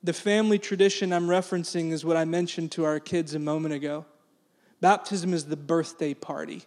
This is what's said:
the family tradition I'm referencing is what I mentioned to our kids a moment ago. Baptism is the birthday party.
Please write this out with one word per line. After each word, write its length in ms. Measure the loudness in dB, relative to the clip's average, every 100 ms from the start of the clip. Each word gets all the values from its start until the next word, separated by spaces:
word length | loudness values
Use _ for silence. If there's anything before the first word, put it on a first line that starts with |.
the 120 | -4
family 440 | -2 2 2 4 2
tradition 540 | 0 4 4 4 0
I'm 160 | 0 2
referencing 640 | 2 2 -4 -2 -4 -2
is 140 | -2 0
what 100 | 2
I 80 |
mentioned 480 | 2 0 0 -2 -6
to 140 | -2 0
our 120 | 0
kids 360 | -2 -2 -2
a 40 | -4
moment 360 | -2 -2 -2
ago. 320 | -4 -4 -6 -10 _ _ _ _ _ _ _
Baptism 540 | 4 4 2 -4 0
is 100 | -2
the 140 | -2 -8
birthday 560 | 0 0 0 -4 -6
party. 500 | -6 -8 -8 -8 -10